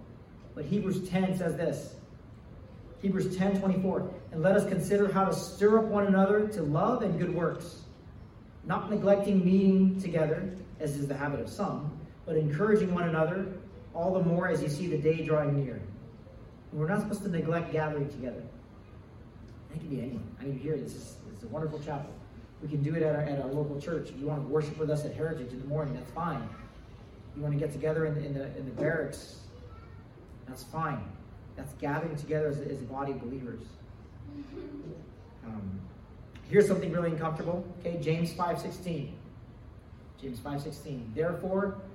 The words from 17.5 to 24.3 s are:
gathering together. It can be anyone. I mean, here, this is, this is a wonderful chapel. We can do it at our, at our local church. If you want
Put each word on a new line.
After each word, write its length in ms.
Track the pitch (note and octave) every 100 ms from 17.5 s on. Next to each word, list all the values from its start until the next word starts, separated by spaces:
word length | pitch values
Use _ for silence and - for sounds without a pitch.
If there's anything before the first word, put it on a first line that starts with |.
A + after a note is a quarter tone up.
| E3+ D#3+
gathering 380 | D#3 D3+ D3 C#3
together. 340 | - B2 A#2 A#2 - - - - - - - - - - - -
It 60 | D#3
can 80 | -
be 100 | C3
anyone. 260 | G2+ A2+ - -
I 40 |
mean, 140 | C3+ C3
here, 200 | D3+ D3
this 160 | A#2
is, 220 | - - - -
this 100 | -
is 60 |
a 40 | A#2
wonderful 300 | D3 D#3+ D3+
chapel. 300 | C#3+ C#3+ - - - - - -
We 60 | D#3
can 140 | C#3+
do 120 | C#3+
it 80 | E3
at 120 | D#3
our, 60 | D3
at 220 | C#3+ C#3
our 100 | C3
local 260 | C#3+ C#3+ C#3+
church. 300 | F3 D#3 B2+
If 100 | A2+
you 80 |
want 140 | D3